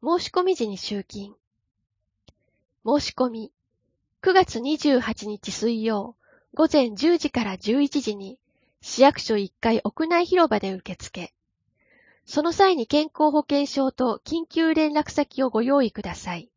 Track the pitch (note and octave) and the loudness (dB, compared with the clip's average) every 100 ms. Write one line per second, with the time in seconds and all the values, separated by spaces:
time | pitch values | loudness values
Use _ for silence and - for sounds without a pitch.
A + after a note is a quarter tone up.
0 | - F4 - - F4+ F#4 A3 G3 - G#3 | 0 -2 0 -2 0 0 -2 -6 -8 -8
1 | - G#3 G3+ G#3 _ _ _ _ _ _ | -8 -14 -16 -18 _ _ _ _ _ _
2 | _ _ _ _ _ _ _ _ - D4 | _ _ _ _ _ _ _ _ -2 0
3 | - - B3+ A3+ A3 _ _ _ _ _ | -2 -4 -4 -4 -14 _ _ _ _ _
4 | _ _ - F#4 F#4 A#3 B3 D4+ D4+ C4 | _ _ 2 4 2 0 -2 0 2 2
5 | A3+ A3 G#3 G#3 - - A3 A#3 A3 G#3+ | 2 -6 -8 -10 -10 -4 -2 -2 -2 -4
6 | G#3+ - _ _ _ - D#4 D#4 B3 G3+ | -6 -14 _ _ _ 0 4 4 2 0
7 | C#4+ F4 D4 - G#3+ F#3 - B3 C#4+ C#4+ | 2 2 0 -4 -4 -6 -2 0 2 -2
8 | B3 G3+ G3 B3+ _ _ _ _ - - | -4 -8 -10 -16 _ _ _ _ -12 4
9 | C4+ - - G#3+ G3 _ A3+ A3+ - - | 4 4 -2 -2 -2 _ 0 0 -2 -4
10 | D#4+ E4+ F4 F4+ E4 G#3+ G3 F#3+ - F3+ | 0 0 2 2 2 2 -2 -8 -10 -14
11 | - - E3+ _ _ _ _ _ _ _ | -12 -12 -14 _ _ _ _ _ _ _
12 | _ _ _ - D#4 E4 G4 F4 A3+ D4 | _ _ _ -2 -2 4 4 4 2 0
13 | D#4 - D4+ D4 C#4+ C#4+ C#4+ - C4+ - | 0 2 2 2 0 0 0 -2 -2 0
14 | B3+ A3 - E4 E4 - E4 D#4+ D#4 D4 | -2 -2 -4 -6 -4 0 2 2 2 0
15 | D4+ - D4 - C4 A3 A#3 C#4 B3 - | -2 -2 -4 -2 -2 0 2 2 2 -2
16 | G3+ E3 - F3 - | -10 -8 -8 -10 -10